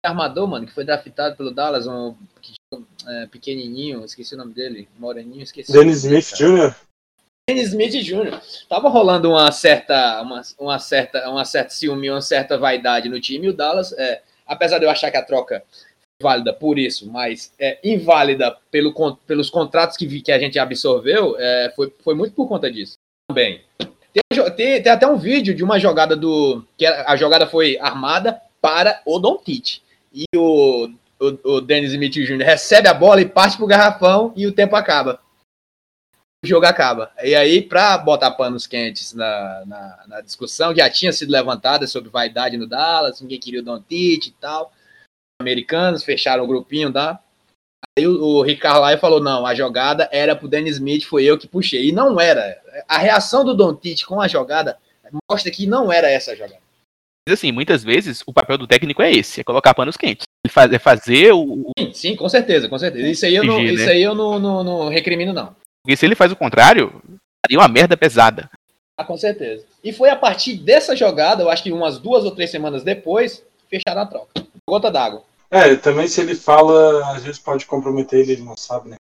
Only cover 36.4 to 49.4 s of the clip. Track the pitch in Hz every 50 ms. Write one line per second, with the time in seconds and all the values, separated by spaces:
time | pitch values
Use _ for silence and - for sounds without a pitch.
36.4 | - - - 165 170 175 180 - 143 127 117 117 110 - _ - 127 135 147 147
37.4 | 143 151 170 180 185 - - 175 202 208 190 170 151 151 147 135 143 127 127 -
38.4 | 131 123 123 120 - - - 120 117 113 104 - - - - 117 113 110 107 104
39.4 | 98 95 95 95 95 101 104 104 98 98 92 _ _ 104 107 107 107 _ - _
40.4 | 123 110 - - 160 170 165 165 143 156 - - 185 180 147 - 151 139 143 135
41.4 | 123 127 123 104 - 131 143 147 143 123 - 131 113 110 104 123 120 113 117 120
42.4 | 127 123 117 117 113 113 120 135 156 165 170 160 151 135 123 - 135 127 131 127
43.4 | - 123 123 123 117 120 120 110 _ _ 170 175 180 180 165 156 - 135 _ _
44.4 | - 143 151 156 165 - _ _ _ _ _ _ _ _ _ _ _ _ _ _
45.4 | 123 127 127 123 120 - 156 165 180 185 170 147 - - 135 - - 139 131 127
46.4 | 127 120 131 123 123 _ 143 151 151 143 123 135 143 160 180 185 _ _ _ _
47.4 | _ _ _ _ _ _ _ _ - _ _ 143 151 175 180 160 151 151 147 143
48.4 | 131 147 147 147 - 151 143 147 143 143 147 147 - 170 160 151 147 139 135 123